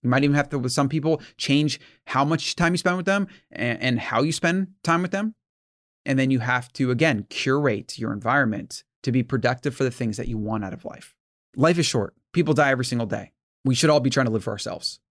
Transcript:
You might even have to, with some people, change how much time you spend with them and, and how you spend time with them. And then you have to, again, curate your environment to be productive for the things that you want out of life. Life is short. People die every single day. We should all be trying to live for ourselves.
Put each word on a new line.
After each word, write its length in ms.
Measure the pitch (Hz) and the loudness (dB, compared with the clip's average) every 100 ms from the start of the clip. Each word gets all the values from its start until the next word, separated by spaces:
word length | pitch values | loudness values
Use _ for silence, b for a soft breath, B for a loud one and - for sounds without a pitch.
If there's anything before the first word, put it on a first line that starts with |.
You 60 | 123 | 0
might 140 | 127 | 2
even 120 | 143 143 | 2 2
have 140 | 139 | 0
to, 100 | 143 | -4
with 140 | 123 | -2
some 160 | 131 139 | 0 0
people, 320 | 151 147 156 B B | 0 0 -2 B B
change 420 | - 139 151 - b b - | 0 2 2 -2 b b -4
how 180 | 127 143 | 0 2
much 300 | 156 - - | 0 -4 0
time 180 | 170 | 0
you 40 | 175 | 2
spend 200 | 185 180 | 0 0
with 80 | 180 | 0
them 220 | 202 196 B B | 0 -2 B B
and, 300 | - 120 117 | -6 -4 -2
and 180 | 127 117 | 0 0
how 240 | - - | 0 0
you 80 | 147 | 2
spend 360 | 156 170 185 185 - | 2 0 0 -2 -6
time 180 | - 170 | 0 0
with 100 | 180 | 0
them. 240 | 196 214 - _ _ _ _ _ _ - | -2 -4 -8 _ _ _ _ _ _ -2
And 140 | 135 | 0
then 120 | 131 | 2
you 80 | 131 | 2
have 320 | 117 123 123 | 2 -2 -2
to, 180 | - 131 | -4 0
again, 340 | 123 160 113 104 | 2 2 0 -4
curate 680 | - - 139 143 104 - - | -6 0 2 2 0 -6 -8
your 160 | 113 | -6
environment 720 | 104 110 135 127 107 - - _ _ | -4 0 2 2 -2 -8 -14 _ _
to 80 | - | -2
be 120 | 127 | 0
productive 520 | 120 127 120 127 143 123 | 0 -2 -2 -2 -4 -2
for 80 | |
the 80 | 135 | -4
things 260 | - 117 104 | -2 -6 -4
that 100 | 120 | -6
you 100 | 110 | -4
want 280 | 104 110 98 | -4 -4 -6
out 80 | |
of 100 | 92 | -10
life. 320 | - - - _ _ _ _ - | -14 -16 -20 _ _ _ _ 2
Life 220 | 156 175 | 2 4
is 80 | 147 | 2
short. 280 | 123 98 _ _ | 0 -2 _ _
People 200 | - 151 | 0 2
die 180 | 151 143 | 4 4
every 140 | 131 123 | 2 0
single 220 | 120 113 | -2 -2
day. 240 | 107 98 _ _ _ | -6 -8 _ _ _
We 100 | 131 | 0
should 160 | 127 160 | 2 4
all 100 | 151 | 4
be 120 | 131 | 4
trying 160 | 135 123 | 2 0
to 40 | |
live 120 | 110 | 0
for 80 | 117 | -4
ourselves. 480 | 104 - 85 - - _ | -8 -8 -8 -10 -12 _